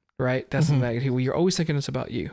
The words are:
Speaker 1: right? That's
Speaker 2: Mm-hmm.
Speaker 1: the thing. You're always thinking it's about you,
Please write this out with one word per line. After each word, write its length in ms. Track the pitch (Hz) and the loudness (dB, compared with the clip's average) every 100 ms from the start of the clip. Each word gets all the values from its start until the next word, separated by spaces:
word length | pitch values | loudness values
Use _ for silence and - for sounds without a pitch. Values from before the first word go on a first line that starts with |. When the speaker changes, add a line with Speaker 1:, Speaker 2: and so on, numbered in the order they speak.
| _ - | _ -4
Speaker 1:
right? 320 | 127 131 - | -2 -2 -2
That's 160 | 139 151 | 0 2
Speaker 2:
Mm-hmm. 100 | 143 | 2
Speaker 1:
the 180 | 123 117 | 2 0
thing. 200 | 135 127 | 0 0
You're 160 | 127 - | 0 2
always 220 | 185 180 | 2 2
thinking 180 | 165 147 | 0 -2
it's 120 | - | -2
about 240 | 127 - | -6 -6
you, 200 | 117 - | -6 -6